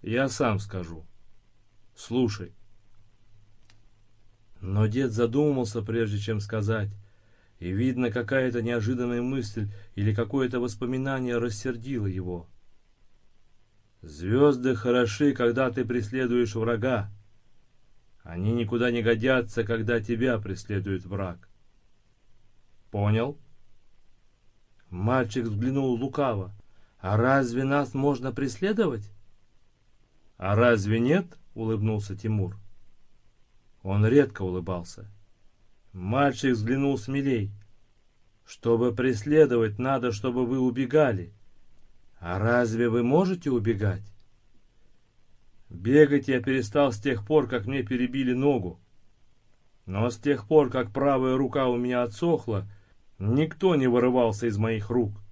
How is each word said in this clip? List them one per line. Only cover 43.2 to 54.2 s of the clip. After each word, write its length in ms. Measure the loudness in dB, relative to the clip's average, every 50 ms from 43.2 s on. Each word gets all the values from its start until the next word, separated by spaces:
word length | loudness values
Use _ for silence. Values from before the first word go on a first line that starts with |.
| 2 2 -2 -4 -2 -2
убегать?» 520 | -2 0 0 -2 -2 0 -2 -2 -2 -4 -8 -16 -20 -20 -20 -20 _ _ _ _ -20 -20 -20 _ _ _ -20 -20 -20 -20 _ _ _ _ -20 _ -20 -20 _ -20 -20 -20 -20 -18
«Бегать 580 | -16 -6 -2 4 8 8 8 8 8 0 2
я 140 | 0 -2 0
перестал 520 | 0 0 -2 -2 -2 0 2 2 2 2
с 60 | 0 -2
тех 260 | -2 -2 -2 -2 -2
пор, 240 | 2 2 2 2 2
как 180 | -2 -4 -4
мне 180 | -4 -4 -4 -4
перебили 480 | -4 -2 -2 -2 -2 -2 -2 -2 0
ногу. 480 | 0 2 2 2 2 2 -2 -6 -10 -12 _ _ _ -20 -20 -20 _ _ -20 -20 _ _ _ _ -20 _ _ _ _ _ _
Но 240 | -8 -4 -2 -2 -2
с 80 | -2 -2
тех 300 | 0 0 0 0 0 6
пор, 200 | 6 6 6 6
как 240 | 0 -2 -4 -2
правая 440 | -2 0 2 2 2 2 2 2 2
рука 320 | 2 0 0 0 0 0 2
у 80 | 2
меня 260 | 0 0 0 0 0
отсохла, 680 | -2 -2 -4 -2 2 2 2 0 0 -2 -4 -4 -4 -6 -14 -20 -20 _ -20 -20 _ -20 -12 _
никто 580 | -2 2 2 2 2 0 -2 0 2 4 4
не 100 | 4 4
вырывался 600 | 4 4 4 4 4 4 4